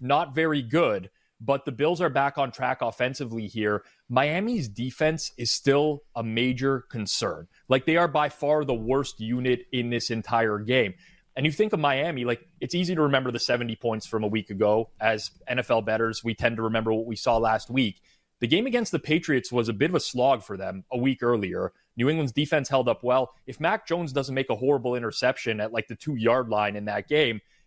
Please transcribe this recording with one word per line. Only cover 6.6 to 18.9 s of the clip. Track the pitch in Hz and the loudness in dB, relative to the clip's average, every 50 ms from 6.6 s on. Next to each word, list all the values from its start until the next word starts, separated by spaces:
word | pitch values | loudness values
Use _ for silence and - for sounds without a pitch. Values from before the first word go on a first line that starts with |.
| 131 135 135 123 - - | 0 0 0 -2 -4 -8
concern. | - 113 101 - - - 117 92 82 78 85 - _ _ _ - | -8 -6 -4 -4 -2 -2 -2 -4 -4 -6 -12 -18 _ _ _ 2
Like, | 131 135 - | 2 2 2
they | 160 160 | 2 2
are | 170 175 156 | 4 4 2
by | 143 151 151 143 | 2 0 0 0
far | - - 143 143 151 151 147 | -2 -2 0 2 2 2 2
the | 135 123 | 0 -2
worst | 113 110 117 131 139 131 - - - | 0 0 0 0 0 0 -2 -6 -6
unit | 110 113 123 123 127 127 123 123 - _ | -4 -2 -2 0 2 2 0 0 -2 _
in | - 123 120 120 | -4 -2 -2 -2
this | 120 117 - - | -2 -2 -2 -2
entire | 117 113 - - 117 113 117 110 104 104 | -4 -4 -2 0 2 2 2 2 0 0
game. | 107 113 127 131 110 98 90 - - - _ _ _ _ - | 0 2 2 2 2 0 -2 -10 -18 -20 _ _ _ _ -4
And | 131 139 | -2 -2
you | 160 | 0
think | 151 - 214 208 | 2 2 0 2
of | 220 160 | 2 2
Miami, | 147 143 135 135 151 170 151 127 120 | 2 2 2 0 -2 -2 -4 -2 -2
like, | 120 117 - - _ _ - | -2 -2 -4 -6 _ _ -10
it's | 185 - - | -8 -4 -2
easy | 175 180 170 185 | -2 -2 0 2
to | 160 | 2
remember | 151 143 139 131 131 127 | 2 4 4 2 2 0
the | 117 117 | -2 -2
seventy | - - 123 120 120 117 110 | 0 0 0 0 -2 -4 -6
points | - - 117 110 110 - | -4 -2 -2 -2 -4 -4
from | - 117 107 | -4 -2 -2
a | 107 | 0
week | 104 110 110 101 - | 0 0 -2 -4 -4
ago. | 101 95 104 104 107 113 113 - - - | -2 2 2 4 4 2 0 -2 -4 -2
As | 110 113 110 107 - - - - - | 0 0 0 0 -4 -10 -14 -12 -8
N | 131 123 127 | -6 -4 -2
F | 120 - | 0 0
L | 120 113 | 0 0
bettors, | 104 110 110 110 113 113 110 - | 0 0 0 0 0 0 -2 -2
we | - 117 110 | -4 -4 -2
tend | - 127 117 113 | 0 0 0 0
to | 113 | 0
remember | 113 110 113 113 110 113 | -2 0 0 0 0 0
what | 110 113 113 | 0 0 -2
we | 120 110 | -4 -6
saw | - - 123 117 110 | -2 0 2 2 4
last | 113 110 110 107 - - | 4 2 2 0 -2 -2
week. | 120 135 123 101 - _ _ _ _ _ _ _ _ - | 0 0 0 0 -2 _ _ _ _ _ _ _ _ -4
The | 123 120 | 0 2
game | 156 196 240 | 2 2 2
against | 269 226 240 220 - | 0 0 -2 0 0